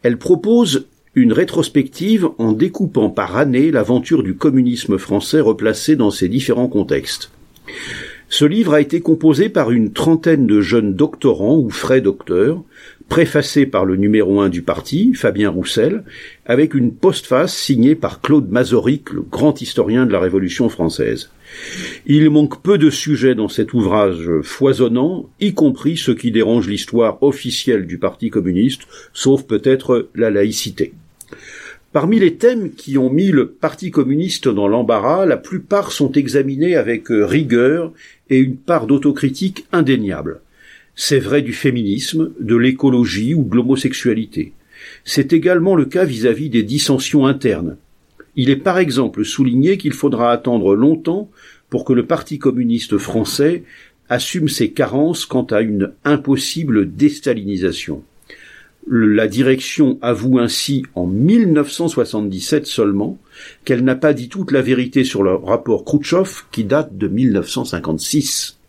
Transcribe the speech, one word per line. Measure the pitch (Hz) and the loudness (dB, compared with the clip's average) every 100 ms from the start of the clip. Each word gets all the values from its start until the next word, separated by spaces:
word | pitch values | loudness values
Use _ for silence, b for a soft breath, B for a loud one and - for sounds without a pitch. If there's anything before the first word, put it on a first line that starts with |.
elle | 127 117 | -2 -2
propose | - 175 208 240 208 135 - _ _ - | 0 2 4 2 2 -2 -6 _ _ 2
une | 117 | 4
rétrospective | 110 175 170 - 143 135 - 185 220 180 - | 4 0 -2 0 0 -2 -4 0 2 0 -2
en | 113 | -2
découpant | 107 185 - 190 - 107 | 0 0 -2 -2 0 0
par | 101 92 101 | -2 -4 0
année | 147 123 160 | 0 2 2
l'aventure | 139 107 127 127 - | 2 2 0 2 0
du | 98 - | 0 -2
communisme | 147 131 123 120 - 95 | 2 2 2 -2 -2 -4
français | - 101 - 156 | 0 -4 0 2
replacée | 113 104 107 - - 151 | 2 2 -2 -2 0 2
dans | 107 | 2
ses | - 90 | 0 -2
différents | 120 131 117 123 | -2 -2 -2 0
contextes. | 104 87 71 - - - _ _ _ B B B B B B B | -2 -2 -4 -4 -12 -14 _ _ _ B B B B B B B
Ce | - 147 | 2 2
livre | 208 190 147 | 4 4 2
a | |
été | 147 170 | 2 -2
composé | 165 160 160 143 208 | 0 4 4 4 2
par | 175 120 | 2 2
une | 120 107 | 2 0
trentaine | - 151 160 165 151 120 | 0 0 2 2 2 4
de | 104 | 2
jeunes | 95 117 104 | 4 2 0
doctorants | 95 156 - 135 107 104 160 | 0 0 2 0 2 2 2
ou | 117 | 0
frais | - - 131 | -6 0 2
docteurs, | 98 - - 90 117 175 - B B B - | 2 -2 -2 0 0 -2 -10 B B B -4
préfacé | 165 165 147 139 147 135 | 0 2 0 0 0 2
par | 98 | 0
le | 95 95 | 0 0
numéro | 104 107 95 101 | 2 2 4 2
un | 98 | 2
du | 87 | 0
parti, | 85 - - 147 233 - | -4 -6 -4 0 2 2
Fabien | 113 98 101 | -2 0 -2
Roussel, | 85 - 113 127 214 - B B B - | -2 -4 0 0 -2 -10 B B B -2
avec | 123 156 139 | 2 2 2
une | 120 | -2
postface | - 190 185 - 131 175 - | 2 0 0 -2 0 0 -4
signée | - 127 127 156 | -2 2 4 2
par | - - | -2 -6
Claude | - 151 101 | 2 2 2
Mazoric, | 113 127 113 120 147 - | -2 2 2 0 -2 -6
le | - | -10
grand | - - 151 147 | -8 0 0 0
historien | 127 - 104 120 127 | -6 -2 0 2 2
de | |
la | 98 | 0
Révolution | 90 95 92 - 117 | 0 0 -2 -2 -2
française. | - 80 - 57 57 - _ B B B B B B - | 0 -4 -2 -4 -4 -10 _ B B B B B B 2
Il | 147 156 | 4 6
manque | 151 147 - | 4 2 -2
peu | 180 202 | 0 4
de | 151 | 2
sujets | 131 156 143 131 | 0 -4 2 2
dans | 117 104 | 2 -2
cet | - 107 | -2 -2
ouvrage | 120 95 107 101 85 82 80 | 0 0 2 2 0 -2 -2
foisonnant, | - - 135 131 123 120 147 185 - _ | -2 0 0 2 2 2 0 -4 -10 _
y | 202 - | -4 2
compris | 151 131 143 165 | 2 2 -4 -2
ceux | - | -2
qui | 113 120 | -2 0
dérangent | 113 110 117 95 | 0 2 2 0
l'histoire | 101 - 117 113 - | -6 -2 0 0 2
officielle | 139 139 123 - - 110 85 | 0 0 -6 -4 0 -2 -2
du | 85 | -6
Parti | 95 - 117 | -6 -4 -4
communiste, | 113 90 90 123 135 - B B | -2 0 0 0 -2 -16 B B
sauf | - 131 135 135 | -4 2 2 0
peut-être | 107 135 131 - 120 - | -2 0 0 0 -2 -2
la | - 113 | -2 0
laïcité. | 101 104 110 - - - - _ _ - B B B B B _ | 2 0 -2 -8 -6 -8 -8 _ _ -20 B B B B B _
Parmi | 156 165 226 | 2 4 4
les | 185 - | 2 4
thèmes | 233 240 185 | 2 2 -6
qui | - - 135 | -10 -4 0
ont | 131 | 2
mis | 147 196 | 2 2
le | 147 - | 2 0
Parti | - 156 - 185 | -4 -6 -6 -4
communiste | 156 131 147 185 - 131 | -2 0 0 -2 -2 -2
dans | 104 101 | 0 0
l'embarras, | 113 117 110 117 175 190 | 0 0 0 0 0 0
la | 127 | 0
plupart | - 185 - 202 202 | -4 -10 -2 -2 -2
sont | - 135 | -2 0
examinés | 139 131 139 135 139 170 165 | 0 0 0 0 -2 0 0
avec, | 107 113 - | 0 -4 0
euh, | 113 101 | 0 2
rigueur | 143 139 120 127 160 160 b b b _ | 0 2 2 4 0 -4 b b b _
et | 135 | 2
une | 131 131 | 2 -2
part | - 170 113 | -2 -2 2
d'autocritique | 139 147 143 139 135 190 190 - | 2 2 0 -4 -2 -6 -6 -4
indéniable. | 175 135 123 101 78 73 78 _ b b b b - | 0 2 0 -2 -6 -8 -12 _ b b b b -8
C'est | - 139 | 0 0
vrai | 101 143 | 2 -2
du | 120 | -2
féminisme, | - 139 120 104 98 - 160 160 - | -2 -2 0 -2 -4 -2 -2 -4 -4
de | 104 117 | 0 2
l'écologie | 127 131 139 123 113 98 117 | 2 2 2 2 0 -2 -2
ou | 165 | 0
de | 117 117 | 2 0
l'homosexualité. | 120 135 135 131 127 110 104 - 78 - B B B B | 2 0 -2 -2 -2 -2 -4 -8 -10 -12 B B B B
C'est | - - 135 | -6 -2 2
également | 165 175 180 180 180 | 2 2 2 2 2
le | |
cas | 135 180 175 | 0 0 -2
vis-à-vis | 117 120 110 151 | 0 0 0 -2
des | 117 | -2
dissensions | 104 143 - 131 - 147 135 | -2 -2 0 -2 0 2 2
internes. | 135 123 82 85 - _ _ _ _ - - | 0 -2 -2 -6 -10 _ _ _ _ -10 -2
Il | 127 | 0
est | 135 | 2
par | 190 180 | 0 0
exemple | 175 127 120 - 107 | 0 0 -2 -2 -6
souligné | - 131 123 156 196 | 0 0 2 2 0
qu'il | 147 | -2
faudra | - 143 117 120 | -2 -2 2 2
attendre | 120 - 120 95 101 | 2 0 0 2 4
longtemps | 139 160 165 185 208 b b b _ | 2 2 -2 -4 -6 b b b _
pour | 123 | -6
que | - | 0
le | 123 117 | 0 0
Parti | 160 - 147 | -4 -4 -2
communiste | 139 127 120 117 - 104 | 0 0 0 -2 -2 -4
français | - 113 98 - 147 175 B B B B _ | -2 -4 -4 0 0 0 B B B B _
assume | 123 - 185 151 | -4 -4 -4 -4
ses | - 113 | -2 -2
carences | - 117 127 156 170 - | 0 -2 0 -2 -2 -4
quant | 127 - | -4 -2
à | 107 | -2
une | 110 104 95 - 143 | 0 -2 -4 -4 -2
impossible | 147 139 135 - 165 151 107 98 95 | -2 0 -2 -2 -6 0 0 0 2
déstalinisation. | 147 147 135 117 98 95 90 82 - 71 - _ B B B B B B - | 0 0 -4 -2 -4 -2 -2 -4 -8 -10 -12 _ B B B B B B -2
Le, | 120 107 | 2 4
la | 104 110 | 2 0
direction | 110 131 131 - - 139 131 | 0 2 0 -2 0 0 0
avoue | 117 110 123 131 | -4 -2 2 2
ainsi | 117 - - 139 127 92 | 2 -2 -4 -4 -4 -6
en | 90 | -4
mille | 98 151 233 196 | 0 4 4 4
neuf | 151 147 | 2 0
cent | - 165 | -4 -4
soixante-dix-sept | - 113 110 104 95 - 151 - | -2 -4 -4 -6 -6 -2 -2 -2
seulement | - 104 98 104 190 B B B B - | -2 0 0 -4 -8 B B B B -4
qu'elle | 123 | 0
n'a | 131 131 | 0 2
pas | 151 | 0
dit | 143 120 | 0 -6
toute | 196 180 | -8 -2
la | 135 | 0
vérité | 120 127 127 135 | 2 0 0 0
sur | 127 104 | 0 0
le | 98 95 | 0 0
rapport | 90 120 - 107 | -2 -4 0 -2
Khrouchtchev | - 147 143 175 185 - _ | 0 -2 0 -2 -2 -8 _
qui | - | -8
date | 104 143 156 95 | -2 -2 -2 -6
de | 101 | -4
mille | 104 127 | 0 2
neuf | 95 - | 0 -2
cent | 131 92 | -8 -6
cinquante-six. | 85 - 80 - 151 139 - - _ | -6 -4 -6 -2 -2 -2 -6 -10 _